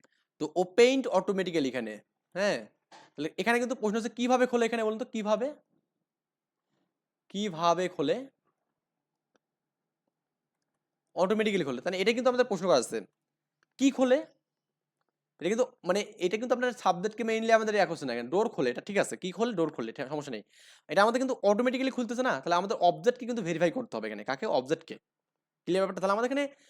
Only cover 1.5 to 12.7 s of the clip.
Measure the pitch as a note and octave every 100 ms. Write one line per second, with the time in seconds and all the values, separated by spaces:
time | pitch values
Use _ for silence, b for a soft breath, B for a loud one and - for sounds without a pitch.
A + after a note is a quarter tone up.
1.5 | E3 C3+ B2+ A2 G#2 _ _ _ F3 G3+
2.5 | C3+ G#2+ _ _ - - - D3+ - F#3+
3.5 | A#3+ A#3+ B3+ G#3 A3 A3+ A#3 B3 B3+ B3
4.5 | A#3+ A3+ A#3 A3 A3 B3 A3 G#3 G#3 C4+
5.5 | D4+ _ _ _ _ _ _ _ _ _
6.5 | _ _ _ _ _ _ _ _ F#3+ G#3+
7.5 | D#3+ E3+ E3+ F3+ - D3 G#3 C4+ _ _
8.5 | _ _ _ _ _ _ _ _ _ _
9.5 | _ _ _ _ _ _ _ _ _ _
10.5 | _ _ _ _ _ _ - F#3+ G#3+ A3
11.5 | G3 C#3+ B2 F3 F#3 G3 A#3+ B3+ B3 A#3+
12.5 | F#3+ F#3